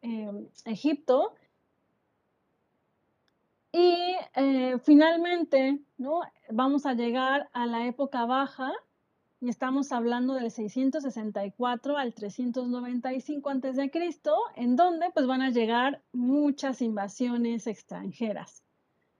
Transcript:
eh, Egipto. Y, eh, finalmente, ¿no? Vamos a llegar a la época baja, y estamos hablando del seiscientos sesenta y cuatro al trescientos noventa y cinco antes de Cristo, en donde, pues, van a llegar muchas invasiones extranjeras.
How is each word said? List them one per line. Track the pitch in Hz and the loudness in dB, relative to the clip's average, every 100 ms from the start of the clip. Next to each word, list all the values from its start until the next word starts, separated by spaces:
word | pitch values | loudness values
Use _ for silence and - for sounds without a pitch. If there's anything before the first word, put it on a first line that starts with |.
eh, | 233 220 214 202 220 - 233 | -10 -8 -8 -10 -14 -16 -10
Egipto. | 214 294 294 - 262 415 - _ _ _ _ _ _ _ _ _ _ _ _ _ _ _ _ _ _ _ _ _ _ _ | -4 -2 -2 2 2 2 -4 _ _ _ _ _ _ _ _ _ _ _ _ _ _ _ _ _ _ _ _ _ _ _
Y, | 339 359 349 359 370 - - | 4 4 4 0 -4 -4 0
eh, | 277 262 254 247 | 2 2 2 0
finalmente, | 302 294 311 330 349 349 311 269 262 285 - - | 8 10 10 4 2 0 2 2 4 0 -6 -10
¿no? | 262 339 320 _ - | -4 -2 -4 _ -6
Vamos | 220 262 285 277 | 0 2 2 0
a | |
llegar | 240 233 247 262 277 285 | -2 0 0 0 0 -2
a | 247 240 | -4 -4
la | 233 240 | -2 -4
época | 247 277 247 233 | -4 -4 -2 -2
baja, | 262 269 - 262 427 _ _ _ _ _ - | 0 -2 -4 -8 -8 _ _ _ _ _ -8
y | 247 | -6
estamos | - 254 269 277 | -4 -2 -2 -2
hablando | 247 233 240 254 | -2 -2 -2 -2
del | 262 226 | -2 -6
seiscientos | - 208 254 269 302 | -6 -8 -2 -2 -2
sesenta | 269 226 214 208 196 | -6 -8 -8 -6 -8
y | |
cuatro | - 247 240 269 285 | -4 -4 -4 -4 -4
al | 254 226 | -4 -6
trescientos | 208 - 247 254 247 | -12 -6 -4 -4 -4
noventa | 247 247 247 254 | -4 -4 -6 -4
y | 262 | -6
cinco | - 294 277 | -6 -6 -4
antes | 269 262 254 | -4 -4 -4
de | 277 | -2
Cristo, | 330 349 294 294 330 453 - | -2 -4 -4 0 0 0 -2
en | 240 254 | 0 4
donde, | 359 330 349 | 4 2 -2
pues, | 330 254 | 0 0
van | 262 | 0
a | 262 | 0
llegar | 240 220 240 262 285 _ | 0 2 2 0 -2 _
muchas | 247 247 285 294 277 269 254 | -4 0 2 2 0 -4 -2
invasiones | 233 208 202 - 247 240 233 233 240 | -2 -2 -6 -4 -2 0 -2 -2 -6
extranjeras. | 190 - 180 196 - 226 202 185 - _ _ _ _ _ | -10 -10 -10 -10 -6 -6 -6 -10 -20 _ _ _ _ _